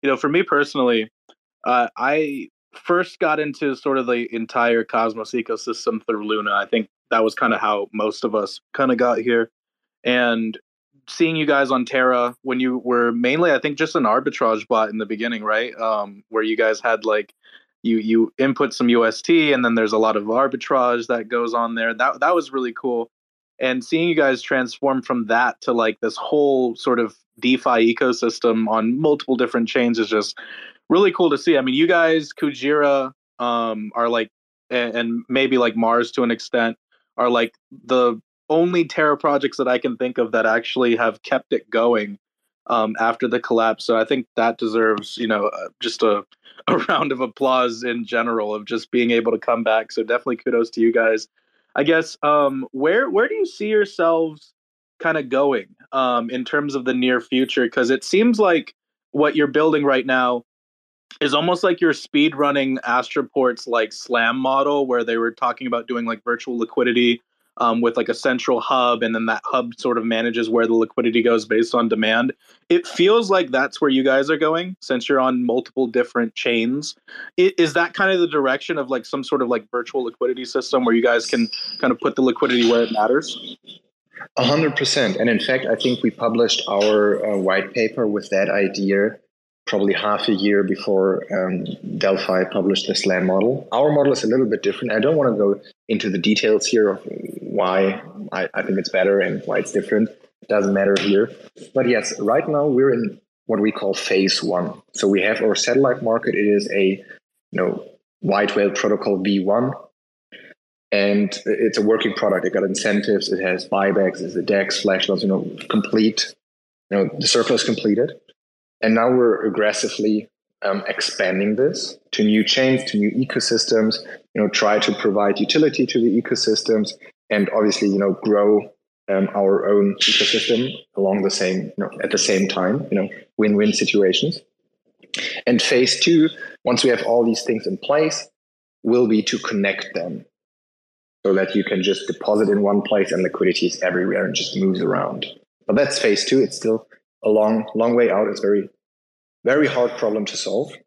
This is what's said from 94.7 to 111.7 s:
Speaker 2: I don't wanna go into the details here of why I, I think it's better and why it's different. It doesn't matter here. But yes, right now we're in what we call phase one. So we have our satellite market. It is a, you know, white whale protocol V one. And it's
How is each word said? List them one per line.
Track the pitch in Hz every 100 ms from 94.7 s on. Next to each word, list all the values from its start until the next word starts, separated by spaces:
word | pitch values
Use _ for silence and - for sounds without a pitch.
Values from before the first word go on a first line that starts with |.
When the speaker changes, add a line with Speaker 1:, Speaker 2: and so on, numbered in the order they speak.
| 95 123
Speaker 2:
I | 110
don't | 131
wanna | 156 131 107
go | 101 101 - _ -
into | 107 104
the | 92
details | 95 107 113 107 -
here | 117 107
of | 95 - - - -
why | - - 92 95 95 98 - - 208
I, | 92 92
I | -
think | 95 95
it's | -
better | 95 95 98
and | 90 104 -
why | 101
it's | 98
different. | 104 - 107 110 - _ _
It | -
doesn't | 107 98
matter | 98 98 98
here. | 101 101 113 - - - -
But | 135 120
yes, | 117 107 -
right | 104 127 160
now | 147 147
we're | 127 135
in | 120 110 - _ _ -
what | 110
we | 107
call | - 98
phase | 95 - 95 98 -
one. | 85 90 87 - _
So | - 101
we | 98
have | 98 110
our | 110
satellite | 95 - 120 139 120
market. | 117 113 120
It | 98 104
is | 101 104
a, | 98 95
you | 98 - - _ _ _
know, | - 90 - - - _ _
white | 92 98 104 -
whale | 101
protocol | - 107 104 - 98
V | 95 98
one. | 95 107 131 - - _ _ _ _ - - - _ _ _
And | 104 101 104 101 - -
it's | 107 110